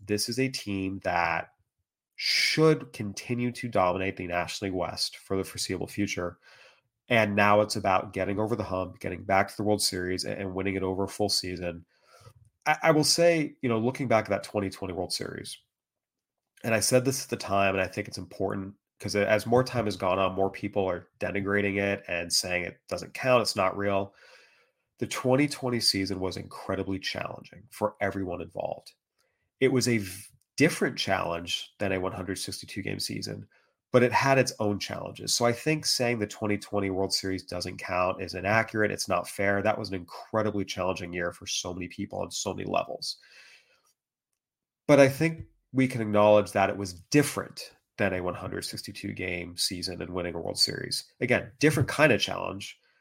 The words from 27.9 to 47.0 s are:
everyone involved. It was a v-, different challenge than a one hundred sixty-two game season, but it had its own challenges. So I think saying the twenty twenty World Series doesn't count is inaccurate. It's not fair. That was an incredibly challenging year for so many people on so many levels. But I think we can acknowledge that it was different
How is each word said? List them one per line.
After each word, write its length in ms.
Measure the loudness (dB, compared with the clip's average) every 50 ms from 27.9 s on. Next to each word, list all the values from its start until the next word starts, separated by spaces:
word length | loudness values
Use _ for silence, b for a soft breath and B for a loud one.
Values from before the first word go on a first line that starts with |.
| -2 -2
everyone 420 | -4 -2 -2 -2 -4 -6 -6 -8
involved. 520 | -10 -10 -8 -6 -6 -6 -6 -10 -14 -20 -20 _ _ _ _ _ _ _ _ _ _ _ _ 2
It 140 | 2 4 4
was 160 | 4 2 2
a 80 | 2
v-, 300 | 0 0 -4 -10 -14 -16 -20 _ _ _ _ _
different 420 | 4 4 4 4 2 -2 -2 -2
challenge 760 | -2 0 0 0 2 0 0 -2 -4 -4 -4 -6 -6 -6 -8 _
than 140 | -4 -2 0
a 80 | 0 0
one 140 | -2 -4 -4
hundred 240 | -6 -6 -6 -6
sixty-two 460 | -6 -6 -8 -10 -12 -12 -12 -10 -8 -6
game 180 | -6 -6 -6
season, 460 | -6 -6 -6 -6 -8 -8 -8 -10 -12 -16 _ _ _ _ _ _ _ _
but 120 | 4 6 6
it 100 | 6 4
had 240 | 4 4 6 6
its 160 | 6 4 2 0 -2
own 200 | -2 -2 -2 -2
challenges. 540 | -4 -8 -8 -10 -10 -12 -12 -8 -4 -2 0
So 100 | 2 2
I 80 | 2
think 340 | 2 0 0 0 0 0 0
saying 340 | 0 0 0 0 0 0 0
the 80 | -2
twenty 300 | -4 -4 -4 -2 -2 -2
twenty 340 | -2 -4 -4 -2 0 0 0
World 200 | 0 0 -2 0
Series 320 | -2 -2 -2 -2 -4 -4 -6
doesn't 340 | -8 -8 -6 -6 -8 -8
count 440 | -8 -6 -2 0 2 2 2 0 -2
is 140 | -6 -8 -6
inaccurate. 560 | -2 0 2 4 2 2 2 0 0 0 0
It's 180 | 0 -2 -2 0
not 180 | 0 0 -2
fair. 340 | -4 -4 -2 0 2 2 2
That 160 | 2 0 0
was 120 | 0 -4 -6
an 60 | -8
incredibly 680 | -8 -10 -10 -16 -16 -8 -4 -2 0 0 0 -2 -2 -4
challenging 480 | -4 -4 -2 -2 -2 -2 -2 -6 -6
year 220 | -4 -4 -4 -4 -4
for 140 | -8 -8
so 260 | -6 -4 -4 -4 -4 -6
many 140 | -6 -8
people 320 | -8 -8 -8 -8 -6 -6 -6
on 120 | -6 -6
so 220 | -6 -6 -4 -4 -4
many 160 | -4 -4 -2
levels. 480 | 0 0 0 -2 -6 -8 -8 -10 -10 b b b b b b b b b b b b b b b b _ _ _ _ _ _ _ _ _ _ _ _ _ _ _ _ _ _
But 120 | 8 8 10
I 100 | 8 8
think 360 | 6 2 0 0 0 -4 -12 -16 _ _ _ _ 0
we 140 | 2 2
can 120 | 2 0 -2
acknowledge 520 | -2 2 4 6 8 8 8 8 6 4
that 180 | 2 2 2 2
it 80 | 0
was 160 | -2 -6 -6 -8
different 800 | -10